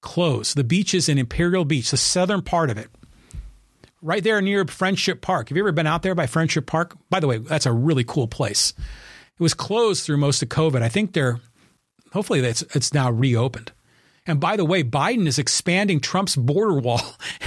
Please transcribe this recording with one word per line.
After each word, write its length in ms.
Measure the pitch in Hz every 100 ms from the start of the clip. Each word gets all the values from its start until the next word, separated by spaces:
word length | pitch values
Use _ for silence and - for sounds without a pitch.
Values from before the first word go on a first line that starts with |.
closed. 540 | - - 175 117 104 143
The 80 |
beaches 460 | 123 175 196 185 156
in 80 | 143
Imperial 480 | 120 - 175 185 151
Beach, 260 | 151 117
the 60 | 135
southern 440 | - 180 180 202
part 280 | - 175 156
of 80 | 107
it, 120 | 113 - - - - - - - _ _ - _
right 220 | 156 202
there 160 | 202 214
near 220 | 196 202
Friendship 560 | 185 - 185 190 - 180
Park. 300 | - 180 110
Have 80 | 147
you 60 |
ever 100 | 208
been 140 | 156 156
out 160 | 165
there 120 | 190 175
by 100 | 143
Friendship 400 | 160 160 - -
Park? 300 | 160 170 - -
By 100 | 190
the 80 | 151
way, 100 | 113
that's 260 | 113 156 131
a 80 |
really 320 | 117 143 143 117
cool 240 | - 113
place. 440 | - 143 - - -
It 640 | - - - - - -
was 100 | 165
closed 520 | - - 214 226 185 -
through 100 | 147
most 260 | 143 139
of 60 | 127
covid. 340 | - 160 135
I 60 | 117
think 240 | 196 214
they're, 300 | - 131 120 - _ _ _ _ _ _
hopefully 260 | 185 208 175
that's, 220 | 123 110 -
it's 200 | 147 -
now 180 | 151 127
reopened. 640 | 117 131 117 123 - - - _ _ _ _ -
And 140 | 151
by 160 | 170 208
the 80 |
way, 220 | 160 185 127
Biden 420 | 131 160 247 165
is 100 | 131
expanding 600 | 123 - - 180 202 160
Trump's 380 | - 185 196 143
border 420 | 120 151 220 147
wall 380 | 123 120 - - -
<laughs> 160 | -